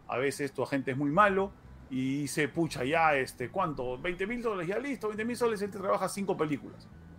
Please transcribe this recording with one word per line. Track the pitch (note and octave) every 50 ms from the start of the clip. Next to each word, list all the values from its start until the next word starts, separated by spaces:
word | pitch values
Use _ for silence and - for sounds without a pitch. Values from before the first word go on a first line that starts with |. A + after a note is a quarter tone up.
| - -
A | G#2+ A#2+
veces | C3+ C#3+ C3 - C#3+ C3 -
tu | - B2
agente | - C#3+ C#3 B2+ C3+
es | B2+ C3+
muy | D3 C#3+
malo | D3 F#3+ G#3 G3+ F#3+ F#3+ G3 G3+ - - - - - - - -
y | C3 C3 C3 C3 C3+ C#3+
dice, | D3 C3 - D#3+ D3+ C3+
"Pucha, | - E3 E3+ D3+ - - B2
ya, | C3 D#3 E3 D#3+ D#3 D3
este, | C3+ B2+ - - - B2+ A2+
¿cuánto? | - F#3+ F#3 E3 C#3+ B2 B2 B2+ B2+ B2+
Veinte | D3 F3+ F3+ F3 F#3+
mil | G#3 A#3+ A#3+
soles, | A3+ A#3 G#3 F#3 E3+ E3
ya | G3+ A3+
listo, | B3+ C#4+ C4 F#3 - G#3
veinte | G#3+ G3+ A3
mil | A#3 B3
soles, | A3+ A#3+ A#3 A3+ F#3+
él | G3+ G#3
te | F#3+ G3
trabaja | F3+ F#3+ G3+ F#3 F#3+ F3+
cinco | - G3+ G3 F#3+ F3+ C#3+
películas". | D#3 D#3 D3 - - - - - - - - - - - -